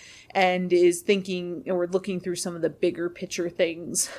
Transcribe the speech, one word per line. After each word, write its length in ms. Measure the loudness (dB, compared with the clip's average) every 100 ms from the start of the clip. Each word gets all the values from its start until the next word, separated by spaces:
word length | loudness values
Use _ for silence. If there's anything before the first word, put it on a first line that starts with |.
| -20 -20 -6
and 400 | 2 2 2 2
is 300 | 6 6 4
thinking 640 | 2 0 0 -6 -6 -6 -4
or 200 | -2 0
looking 320 | 0 -2 -4
through 160 | -4 -4
some 180 | -6
of 80 | -2
the 80 | -4
bigger 400 | 0 -2 0 -4
picture 380 | -6 -8 -6 -4
things 600 | 0 -2 -2 -6 -4 -4